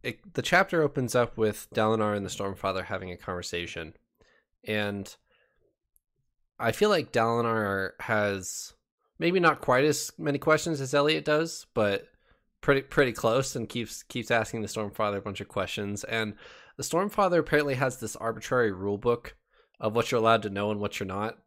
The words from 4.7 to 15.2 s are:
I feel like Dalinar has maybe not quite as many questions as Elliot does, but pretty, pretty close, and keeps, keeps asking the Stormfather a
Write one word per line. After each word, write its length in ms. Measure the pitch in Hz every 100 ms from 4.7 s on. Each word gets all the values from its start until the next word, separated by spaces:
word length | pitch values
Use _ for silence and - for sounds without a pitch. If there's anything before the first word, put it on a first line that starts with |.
| 107 104 101 98 - _ _ _ _ _ _ _ _ _ _ _ _ _ _
I 120 | 117
feel 180 | - 208
like 220 | 185 135
Dalinar 800 | 117 113 117 117 110 104 98 95 -
has 760 | - 110 104 98 92 - - _ _ _ _ _
maybe 220 | 165 185
not 200 | 170 143
quite 240 | - 127
as 280 | 147 143 - -
many 180 | 156 143
questions 420 | 160 156 170 151
as 140 | 131
Elliot 320 | 143 147 160 151
does, 400 | 151 165 - -
but 340 | - 104 98 - _ _ _ _ _
pretty, 200 | - 139
pretty 300 | 135 - 135
close, 440 | 110 117 120 131 -
and 120 | 110
keeps, 360 | 123 113 -
keeps 260 | - 123 110
asking 320 | 117 110 117
the 60 | 104
Stormfather 500 | - 104 - 107
a 40 | 101